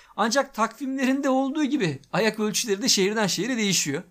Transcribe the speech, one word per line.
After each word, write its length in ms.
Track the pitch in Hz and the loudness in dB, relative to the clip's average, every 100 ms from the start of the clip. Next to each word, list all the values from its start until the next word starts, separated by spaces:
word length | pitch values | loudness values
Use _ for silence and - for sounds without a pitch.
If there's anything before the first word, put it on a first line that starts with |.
| - - | -10 -2
Ancak 380 | 226 269 269 | 0 0 -2
takvimlerinde 720 | - 220 - 269 269 254 269 277 | -2 -4 -4 -6 -2 0 2 2
olduğu 360 | 262 269 302 | 2 0 0
gibi 380 | 269 285 175 131 - | 0 0 0 -2 -4
ayak 280 | 151 220 220 | 0 0 0
ölçüleri 420 | 214 - 233 196 | -2 -2 -2 -2
de 60 | 220 | 2
şehirden 380 | 202 190 220 196 | 2 2 2 0
şehire 300 | 165 233 233 | 0 -2 0
değişiyor. 460 | 202 175 151 147 - | 0 0 -2 -4 -8